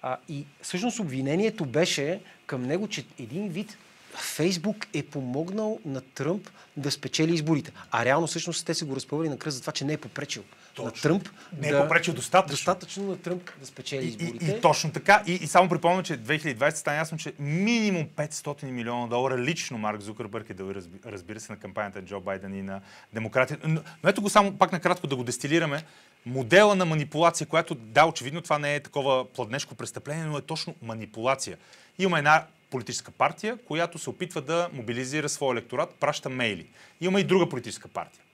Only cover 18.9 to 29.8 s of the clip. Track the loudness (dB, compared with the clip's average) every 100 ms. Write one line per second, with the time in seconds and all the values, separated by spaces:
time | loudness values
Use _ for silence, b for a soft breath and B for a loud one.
18.9 | -4 -2 0 2 0 0 -2 -4 -4 -4
19.9 | -4 -8 -10 -8 -8 -10 -10 -8 -10 -12
20.9 | -18 -14 -14 -12 -14 -12 -14 -10 -6 -6
21.9 | -8 -10 -8 -6 -6 -6 -8 -8 -10 B
22.9 | B B -8 -2 2 0 0 -2 -2 B
23.9 | B 2 2 6 6 6 2 2 4 2
24.9 | 0 0 -2 -2 -4 2 2 2 -4 -8
25.9 | B B B -6 -4 8 10 10 6 4
26.9 | 2 0 4 4 4 0 0 0 -8 2
27.9 | 6 6 4 -6 -6 -2 0 0 -2 -2
28.9 | -2 2 2 0 -6 -4 -4 -6 -10